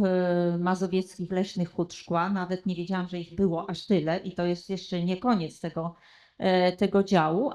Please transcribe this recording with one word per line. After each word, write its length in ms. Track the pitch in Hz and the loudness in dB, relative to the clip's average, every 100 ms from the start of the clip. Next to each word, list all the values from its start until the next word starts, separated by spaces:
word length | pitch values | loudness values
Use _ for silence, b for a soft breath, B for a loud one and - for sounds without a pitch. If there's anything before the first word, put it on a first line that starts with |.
e, 580 | 190 180 180 175 175 175 | 2 2 2 2 2 0
mazowieckich 760 | 180 185 185 185 185 - 175 | 0 0 0 -2 -4 -8 -4
leśnych 400 | 185 190 - 170 | -2 -2 -2 -4
hut 220 | - 170 | -4 -6
szkła. 360 | - - 170 180 | -6 -4 -2 0
Nawet 360 | 196 175 185 190 | -2 -2 -4 -4
nie 80 | |
wiedziałam, 340 | 175 175 185 180 | -4 -4 -4 -4
że 100 | 180 | -8
ich 180 | 170 170 | -6 0
było 340 | 196 165 190 | 0 0 -4
aż 160 | 170 - | -6 0
tyle 320 | 190 151 185 | 2 2 -2
i 160 | 190 | -4
to 120 | - 175 | -2 -2
jest 240 | 175 - | -2 -4
jeszcze 340 | 185 - 175 | -8 -6 -4
nie 120 | 175 185 | -2 0
koniec 440 | 247 214 156 - | 0 0 -2 -8
tego, 340 | 170 165 170 - b b b b | -8 -6 -6 -8 b b b b
e, 340 | 185 185 180 | 2 4 4
tego 300 | 180 196 196 | 4 2 4
działu, 480 | 196 185 156 175 277 | 4 4 4 2 0